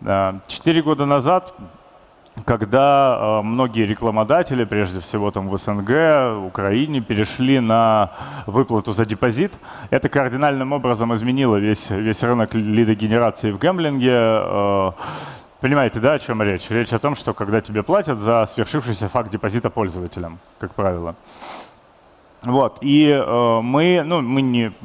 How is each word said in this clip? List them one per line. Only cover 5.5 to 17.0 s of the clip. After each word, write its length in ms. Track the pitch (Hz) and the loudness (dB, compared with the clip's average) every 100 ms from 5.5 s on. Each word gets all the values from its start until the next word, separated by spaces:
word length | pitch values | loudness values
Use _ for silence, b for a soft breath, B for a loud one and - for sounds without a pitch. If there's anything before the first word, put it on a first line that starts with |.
| 98 | -4
С 120 | - | -2
Н 160 | 101 98 | -4 0
Г, 500 | 147 160 151 127 107 95 | 2 4 4 2 -2 -6
Украине, 540 | 98 98 110 151 139 | -4 0 0 0 -2
перешли 600 | 110 107 104 - 127 135 | -2 -2 -2 -2 2 2
на 480 | 113 113 113 110 95 B B 143 - | 4 4 4 4 0 B B -12 -2
выплату 460 | 101 123 110 110 | 0 2 0 0
за 140 | 101 110 | -2 -2
депозит, 480 | 104 127 113 196 - B B 104 | 0 0 0 -2 -4 B B -4
это 200 | 135 139 | -2 0
кардинальным 640 | 143 127 131 147 135 131 | 0 0 0 0 0 -2
образом 400 | 143 123 110 117 | -2 0 0 0
изменило 420 | 113 120 135 127 104 | 0 0 2 2 2
весь, 340 | 104 104 - | 2 0 -2
весь 340 | 101 110 104 | -2 -2 0
рынок 300 | 117 120 110 | 0 0 0
лидогенерации 1000 | 113 107 107 110 104 107 113 117 - 110 | -2 0 2 2 2 0 2 2 0 -4
в 60 | 98 | 0
гэмблинге. 540 | 156 185 156 139 127 | 0 0 -2 0 2
Э, 800 | 120 113 110 90 98 101 98 95 85 B B B B B _ | 4 4 2 0 0 0 2 0 -4 B B B B B _
понимаете, 400 | 131 143 117 113 | 0 2 2 2
да, 140 | 127 147 | 0 0
о 40 | |
чем 220 | - 110 | -2 -2
речь? 280 | 101 92 - | 0 -2 -2
Речь 220 | 113 107 | -2 0
о 80 | |
том, 160 | 113 | -2